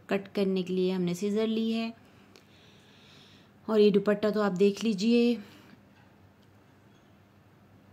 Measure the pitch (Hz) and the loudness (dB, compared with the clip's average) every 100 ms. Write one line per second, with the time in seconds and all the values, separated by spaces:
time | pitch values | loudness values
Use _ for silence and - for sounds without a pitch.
0 | - 196 196 - 190 185 180 185 185 185 | -6 -6 -6 -4 -2 -2 -2 -2 -2 -2
1 | 175 175 208 202 220 220 226 226 226 226 | -2 -4 -4 -2 -2 -2 -2 -4 -6 -10
2 | - - - - _ - - - - - | -20 -20 -20 -20 _ -20 -20 -20 -20 -20
3 | - - - - - _ - 214 208 196 | -20 -20 -20 -20 -20 _ -2 4 6 4
4 | 202 202 214 208 202 180 202 202 220 202 | 2 0 0 0 0 2 0 0 -2 -2
5 | 220 240 240 226 - - - - - _ | 2 2 2 0 -6 -20 -20 -20 -20 _
6 | - - - _ _ _ _ _ _ _ | -20 -20 -20 _ _ _ _ _ _ _
7 | _ _ _ _ _ _ _ - - | _ _ _ _ _ _ _ -20 -20